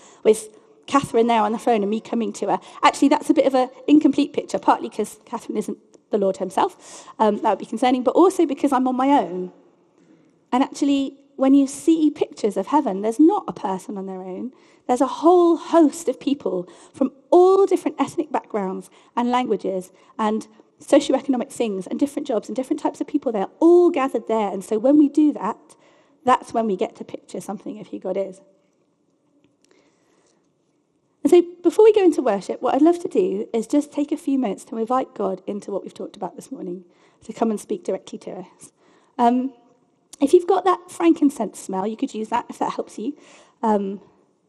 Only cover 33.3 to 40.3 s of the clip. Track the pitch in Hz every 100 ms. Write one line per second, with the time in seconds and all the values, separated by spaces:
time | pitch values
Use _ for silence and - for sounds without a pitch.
33.3 | 196 226 233 214 294 294 - 285 302 -
34.3 | 269 254 277 - 226 226 254 262 - 196
35.3 | 190 - 202 202 190 208 - 190 208 185
36.3 | - - 262 185 185 - _ _ _ -
37.3 | - 226 208 - 190 - 190 - - -
38.3 | 185 185 _ - _ _ _ _ - 240
39.3 | 254 262 - _ _ _ _ _ - 277